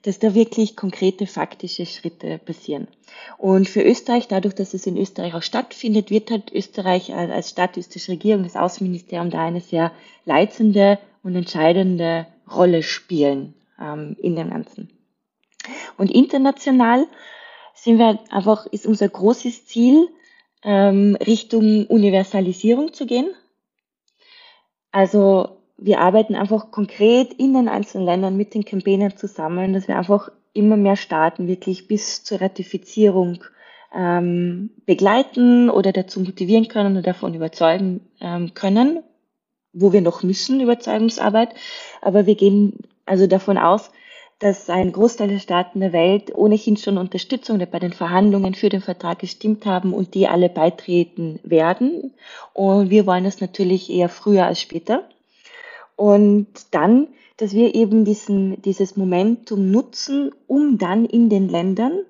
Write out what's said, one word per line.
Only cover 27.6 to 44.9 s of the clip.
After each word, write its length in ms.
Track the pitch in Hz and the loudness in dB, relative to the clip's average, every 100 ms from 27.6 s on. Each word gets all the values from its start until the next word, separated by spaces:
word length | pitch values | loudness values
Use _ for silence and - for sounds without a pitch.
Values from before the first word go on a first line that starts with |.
| 233 | 0
einzelnen 380 | 208 208 196 | -2 -6 -4
Ländern 320 | 180 175 190 190 | -2 0 -2 -2
mit 160 | 208 | -4
den 100 | 214 | -6
Campaignern 540 | 202 196 196 196 202 196 | -6 -4 -2 0 0 -4
zusammen, 560 | 196 - 156 180 190 | -14 -8 -6 -4 -2
dass 140 | 190 190 | -4 -2
wir 100 | 185 | -4
einfach 320 | 180 202 - _ _ | 0 -2 -2 _ _
immer 240 | 208 208 214 | 0 2 4
mehr 180 | 196 | 2
Staaten 520 | 202 - 160 160 165 180 | 0 -2 0 0 -2 -6
wirklich 400 | 180 185 185 _ | -6 -6 -8 _
bis 360 | 208 - - | -6 -6 -12
zur 160 | - 190 | -10 -6
Ratifizierung, 1040 | 190 190 180 190 - 220 208 185 175 175 - _ _ _ _ | -6 -6 -10 -12 -10 2 2 2 -2 -6 -16 _ _ _ _
ähm, 760 | - 175 175 175 175 175 175 208 _ | -6 -2 -2 -2 -2 -4 -6 -12 _
begleiten 840 | - 180 196 233 277 247 240 240 240 | -4 2 2 2 0 2 4 6 4
oder 220 | - 190 | 2 0
dazu 280 | 190 185 190 | -2 -6 -6
motivieren 460 | 185 - 180 226 220 | -8 -6 2 2 2
können 280 | 220 202 190 | -2 0 0
und 80 | |
davon 280 | 175 180 - | -2 -6 -8
überzeugen, 680 | 165 160 - 165 185 190 180 _ _ | -8 -10 0 0 2 -2 -6 _ _
ähm, 320 | 180 175 170 | -10 -8 -8
können, 460 | - 196 208 269 330 - _ _ _ _ _ _ | -6 0 2 2 0 -10 _ _ _ _ _ _
wo 180 | 175 190 | 0 4
wir 100 | 196 | 4
noch 220 | 170 - | 2 -2
müssen, 380 | 185 196 - 269 | -4 -4 -2 0
Überzeugungsarbeit. 880 | 240 240 226 214 226 - 214 214 233 - - - - - | 0 -2 -2 -2 -2 0 0 0 0 -6 -18 -18 -20 -6
Aber 240 | - 196 | 0 2
wir 100 | 196 | 2
gehen 420 | 202 196 202 202 - - _ | 4 4 4 2 -2 -20 _
also 220 | - 190 190 | -4 2 4
davon 300 | 190 - - | 2 0 2
aus, 340 | 165 208 - _ - - _ _ | 2 2 -2 _ -20 -20 _ _
dass 300 | 208 196 - | -2 -2 -4
ein 220 | 180 185 | -2 -2